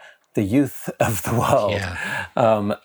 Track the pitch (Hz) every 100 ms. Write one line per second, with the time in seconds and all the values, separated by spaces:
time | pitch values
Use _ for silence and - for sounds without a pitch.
0 | - - _ - 104 123 139 - - -
1 | 107 110 - 117 - 135 104 101 95 87
2 | - - - - 117 110 101 104